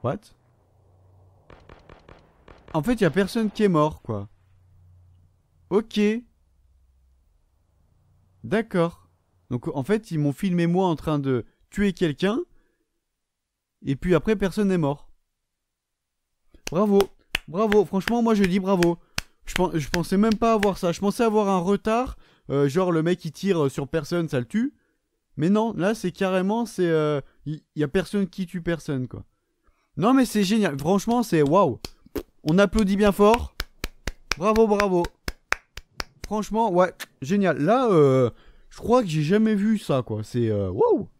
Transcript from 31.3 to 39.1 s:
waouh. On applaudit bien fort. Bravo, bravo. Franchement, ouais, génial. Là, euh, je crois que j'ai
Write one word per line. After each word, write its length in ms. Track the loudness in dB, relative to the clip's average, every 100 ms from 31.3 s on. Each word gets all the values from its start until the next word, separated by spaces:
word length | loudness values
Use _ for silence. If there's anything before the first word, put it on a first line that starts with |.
| 2
waouh. 360 | 4 4 2 -2 -12 -20 _ -12 -12 _ 0
On 120 | 2
applaudit 380 | 4 2 0 2
bien 160 | 2
fort. 420 | 4 4 4 -2 _ -14 _ -16 -12 -14 -14 -10 -4
Bravo, 280 | 0 2 2
bravo. 360 | 2 2 0 -2 _ -16 -16 _ -8 _ -20 _ _ -14 _ -6
Franchement, 440 | -6 -4 -2 0
ouais, 200 | 2 0 -2 -18 _
génial. 360 | -4 0 0 0
Là, 300 | 0 2 4
euh, 400 | 4 6 4 0 -4 -20 -20 -20
je 80 | -12
crois 240 | 0 0
que 60 |
j'ai 140 | 2